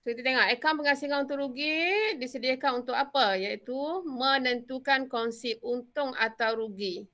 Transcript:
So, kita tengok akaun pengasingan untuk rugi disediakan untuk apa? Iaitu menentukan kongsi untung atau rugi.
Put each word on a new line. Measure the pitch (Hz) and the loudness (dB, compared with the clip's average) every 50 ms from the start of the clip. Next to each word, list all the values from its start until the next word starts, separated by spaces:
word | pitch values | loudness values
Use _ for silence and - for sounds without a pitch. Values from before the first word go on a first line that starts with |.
So, | _ 240 233 | _ -6 -8
kita | 226 240 | -2 0
tengok | 262 262 247 214 285 285 | 0 4 4 4 4 4
akaun | 247 - 311 311 302 | 2 2 2 2 2
pengasingan | 294 285 285 277 294 285 285 285 277 269 | 2 2 2 2 0 -2 0 0 0 0
untuk | 285 277 277 | -2 -2 -2
rugi | 277 247 254 294 302 311 320 330 349 392 415 427 427 403 | -4 -4 -4 -2 0 0 0 2 2 2 2 2 0 0
disediakan | 269 247 254 - 269 226 262 262 262 277 277 247 247 | -2 -6 -6 -6 -4 0 0 0 2 0 0 0 0
untuk | 247 247 247 | -2 -2 0
apa? | 233 277 277 - 277 247 202 196 | 0 0 2 4 4 4 4 4
Iaitu | 190 190 202 214 208 - - 247 269 277 302 339 381 359 320 | 2 0 -2 -4 -6 -6 -6 -4 -4 -2 -2 -4 -4 -4 -6
menentukan | 262 233 254 269 269 269 254 254 247 247 240 - 262 262 262 - 269 262 269 262 - | -4 0 2 2 4 4 4 2 0 0 -2 -6 -10 -6 2 2 2 2 2 -2 -2
kongsi | 233 226 233 226 226 - 247 226 - | -2 -2 -2 -4 -4 -4 -4 -4 -4
untung | - 233 240 247 247 - _ 302 285 262 254 | -4 -4 -4 -4 -4 -6 _ -2 -2 -2 0
atau | - 220 226 220 _ 233 220 226 | 0 -2 -2 0 _ 0 0 0
rugi. | 226 220 220 202 190 208 196 175 190 208 - | 0 -4 -6 -6 -6 -4 -4 -4 -6 -10 -14